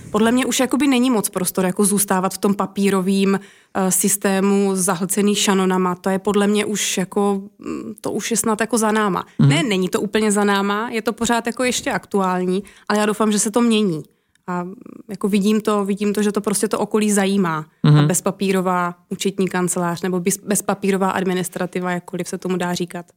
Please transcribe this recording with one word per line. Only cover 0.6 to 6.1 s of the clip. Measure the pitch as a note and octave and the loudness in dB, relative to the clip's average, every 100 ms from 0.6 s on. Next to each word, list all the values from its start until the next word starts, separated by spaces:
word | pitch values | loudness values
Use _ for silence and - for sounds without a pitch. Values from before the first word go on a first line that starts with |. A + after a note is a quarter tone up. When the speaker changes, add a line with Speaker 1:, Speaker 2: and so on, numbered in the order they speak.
Speaker 1:
jakoby | A#3+ C#4+ C#4+ | 0 2 4
není | B3+ B3+ | 4 4
moc | A#3 G3 | 2 0
prostor | F#3 F#3 - | -4 -4 0
jako | F#3 F3+ | 0 2
zůstávat | G3+ G3 - F#3+ F#3 | 2 2 0 0 0
v | - | 0
tom | G#3 | 0
papírovým, | G3 F#3+ - G3 G3 F#3 G3 G3 G3 - - _ | 0 -2 0 0 2 2 2 2 0 -4 -20 _
eh, | - F#3+ | -2 0
systému | F#3 G3+ - G3+ F#3+ F#3+ G3+ G3 F#3+ | 0 0 0 0 2 2 2 2 0
zahlcený | F3+ E3+ F#3 - G#3 | 0 -2 -2 0 0
šanonama. | G3+ - F#3+ F#3 F#3 F3+ | 2 2 2 2 2 0
To | F3+ - | -2 -2